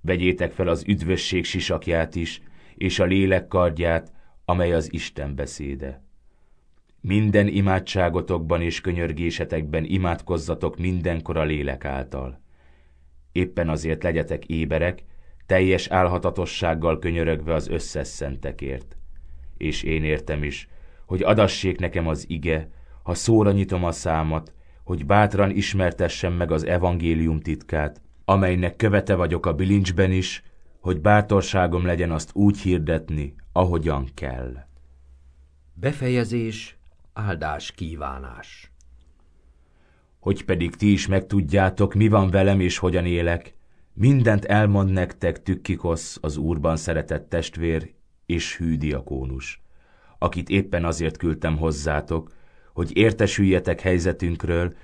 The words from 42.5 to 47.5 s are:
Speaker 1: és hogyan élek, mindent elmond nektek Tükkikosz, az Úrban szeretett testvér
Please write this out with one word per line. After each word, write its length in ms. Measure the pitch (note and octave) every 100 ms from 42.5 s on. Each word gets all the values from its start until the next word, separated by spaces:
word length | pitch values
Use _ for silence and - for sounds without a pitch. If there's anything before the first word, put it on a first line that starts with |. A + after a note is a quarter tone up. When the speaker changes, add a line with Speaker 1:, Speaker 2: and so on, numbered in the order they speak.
| G2
Speaker 1:
és 180 | F2+ -
hogyan 280 | F#2 F2 F2
élek, 480 | F2 E2+ E2+ - - - _ _
mindent 520 | - B2 C#3 A#2 G#2
elmond 460 | - G#2 G#2+ G2+ F#2+
nektek 520 | F#2+ F2+ - F2 E2
Tükkikosz, 760 | - F2+ - F2+ F2 E2 - -
az 160 | D#2+ D2
Úrban 400 | D#2+ E2 D#2 D#2+
szeretett 520 | E2 D#2 D#2 D2+ -
testvér 640 | E2+ D#2+